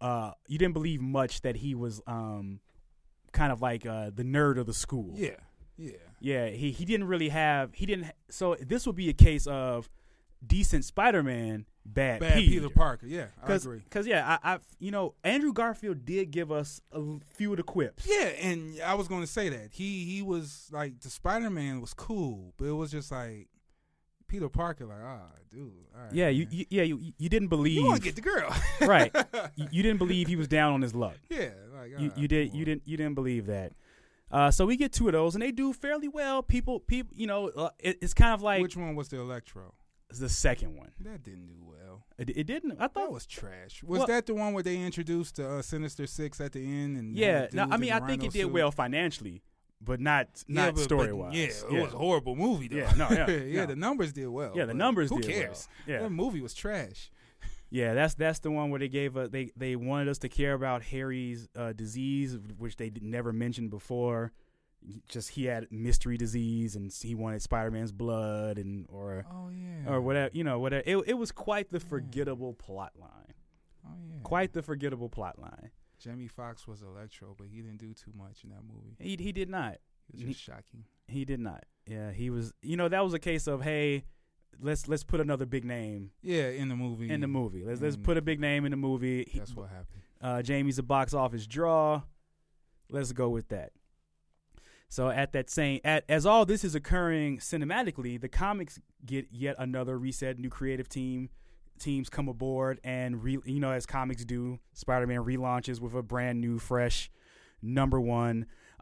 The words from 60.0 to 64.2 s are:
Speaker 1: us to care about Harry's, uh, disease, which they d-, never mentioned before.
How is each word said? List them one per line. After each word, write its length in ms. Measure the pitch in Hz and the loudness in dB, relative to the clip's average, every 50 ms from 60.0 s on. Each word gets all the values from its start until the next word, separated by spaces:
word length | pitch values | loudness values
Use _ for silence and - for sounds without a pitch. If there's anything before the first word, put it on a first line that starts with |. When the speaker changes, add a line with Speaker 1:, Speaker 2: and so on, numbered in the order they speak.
| 143 139 | 0 -2
Speaker 1:
us 120 | 139 139 | -2 -2
to 100 | - 123 | -4 -4
care 240 | - 147 143 143 139 | 0 0 2 2 2
about 300 | 131 131 131 123 120 110 | 0 0 -2 -2 -2 -4
Harry's, 640 | - 135 135 135 135 127 127 127 123 120 117 113 - - | -6 -6 -6 -4 -4 -4 -4 -4 -6 -6 -8 -10 -12 -8
uh, 180 | 120 120 113 110 | -6 -6 -6 -6
disease, 640 | 107 110 107 110 127 131 135 139 139 139 131 127 113 98 107 104 - | -6 -8 -8 -6 -4 -2 -2 0 0 -2 -2 -4 -6 -8 -12 -12 -10
which 160 | 117 113 - - | -8 -8 -8 -6
they 140 | 117 113 | -8 -8
d-, 100 | 104 113 104 | -8 -8 -8
never 300 | 110 117 120 117 117 110 | -6 -4 -4 -2 -2 -2
mentioned 380 | 113 117 120 113 120 117 107 | -2 -2 -2 -2 -4 -6 -6
before. 600 | 104 101 - - 135 123 120 120 117 113 | -8 -8 -8 -6 -2 -2 0 0 0 -2